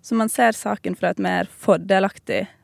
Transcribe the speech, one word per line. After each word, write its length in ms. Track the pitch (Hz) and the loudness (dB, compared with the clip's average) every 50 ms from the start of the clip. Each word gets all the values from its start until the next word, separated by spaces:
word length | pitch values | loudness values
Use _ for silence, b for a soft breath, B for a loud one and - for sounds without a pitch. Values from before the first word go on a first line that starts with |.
så 120 | _ - 233 | _ -4 -2
man 140 | 226 220 220 | -2 0 0
ser 240 | - - 240 226 | 0 2 2 2
saken 420 | 220 - - 208 208 - - 180 185 | 2 0 -4 -6 -6 -4 -4 -6 -4
fra 140 | - - 175 | -2 -2 -2
et 80 | 190 - | -2 -2
mer 260 | 190 180 - 180 190 | -2 -2 -2 -2 -2
fordelaktig, 1000 | - - - - - 185 156 170 190 196 190 190 202 - - - - - 185 196 - _ _ | -4 -8 -4 2 2 2 2 2 2 2 2 2 0 -4 -8 -8 -6 -4 -4 -4 -6 _ _